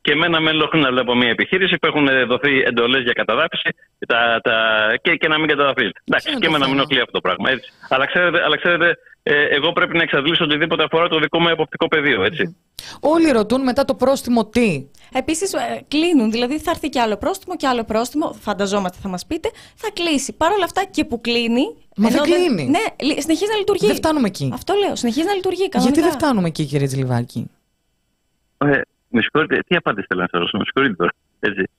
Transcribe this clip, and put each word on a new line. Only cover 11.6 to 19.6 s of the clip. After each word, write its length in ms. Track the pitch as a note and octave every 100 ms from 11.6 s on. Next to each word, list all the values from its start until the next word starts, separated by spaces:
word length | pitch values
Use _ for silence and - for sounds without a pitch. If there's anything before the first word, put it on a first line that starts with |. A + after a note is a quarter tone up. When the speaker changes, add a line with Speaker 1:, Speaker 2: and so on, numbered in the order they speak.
| D#3 - E3
Speaker 1:
πεδίο, 360 | D#3+ C#3+ A2+
έτσι. 200 | G2+ D#3+ F2+
Speaker 2:
Μμμ. 80 | - _ - - - C#4
Όλοι 160 | E4 D#4+
ρωτούν 300 | A#3 G#3 B3+
μετά 220 | C4+ B3 C#4
το 100 | A3
πρόστιμο 500 | C4 C4+ - A#3+ A3
τι. 400 | B3 A3+ C#3+ C3 - -
Speaker 3:
Επίσης, 400 | B3+ C4 D#4+ F#4+
ε, 300 | D#4 A#3 A3+ -
κλείνουν, 440 | D4 E4+ D#4 A3
δηλαδή 280 | A#3 B3 G#3+
θα 120 | C4+
έρθει 180 | E4 D#4
κι 100 | B3+
άλλο 180 | A#3 G3+
πρόστιμο, 380 | D4 F#4+ - F4+
κι 100 | C#4
άλλο 180 | B3
πρόστιμο, 500 | G#3+ G#3+ B3 D4 D#4+ -
φανταζόμαστε 580 | - F#3+ G3 G3+ F#3 -
θα 60 | G3
μας 160 | F3+ -
πείτε, 240 | E4 A4 -